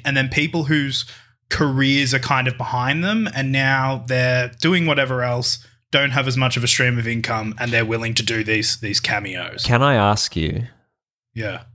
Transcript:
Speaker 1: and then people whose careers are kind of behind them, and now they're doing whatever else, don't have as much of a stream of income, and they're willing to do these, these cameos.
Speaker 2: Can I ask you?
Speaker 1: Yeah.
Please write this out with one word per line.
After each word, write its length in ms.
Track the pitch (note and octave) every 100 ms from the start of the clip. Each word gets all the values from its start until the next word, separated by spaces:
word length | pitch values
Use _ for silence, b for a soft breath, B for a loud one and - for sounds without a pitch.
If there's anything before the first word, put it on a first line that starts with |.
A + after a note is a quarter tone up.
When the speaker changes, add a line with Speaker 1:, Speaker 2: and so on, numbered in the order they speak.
| C#3+
Speaker 1:
and 100 | C#3
then 140 | C3
people 360 | C3+ D3 E3+ C#3+
whose 400 | D#3 C#3 C3+ B B B _ -
careers 640 | - D3 C3 C3+ C#3 C3+
are 60 | C3
kind 280 | B2+ C3+ B2+
of 100 | -
behind 460 | - B2 B2 D#3
them, 240 | F#3 A3 G#3+ C3+
and 160 | C3+
now 540 | C3+ C3+ C3+ C3+ C3 A#2+
they're 420 | B2+ B2+ B2+ B2 -
doing 240 | D#3+ F3+ E3
whatever 380 | C#3 C3 B2+
else, 420 | B2 A#2+ B2+ - b b _
don't 220 | C#3 C#3
have 140 | C3 C3
as 100 | B2
much 180 | C3 B2+
of 80 |
a 40 | A#2+
stream 300 | - B2 A#2+
of 60 | A#2
income, 460 | A#2 A2+ A2+ G#2+ G#2+
and 120 | A#2+
they're 100 | A#2
willing 300 | A2+ A2+ A#2
to 100 | A#2
do 200 | A2+ A2+ G#2+
these, 320 | A2 G#2+ -
these 220 | G#2 G2+
cameos. 640 | - G#2 G2 F2+ E2 - -
Speaker 2:
Can 160 | A#2+
I 120 | C#3+ B2
ask 420 | G2+ G#2 - E2+
you? 300 | D#2 - A#2+ - _ _ _ _ _
Speaker 1:
Yeah. 300 | A2+ G#2+ F2+ -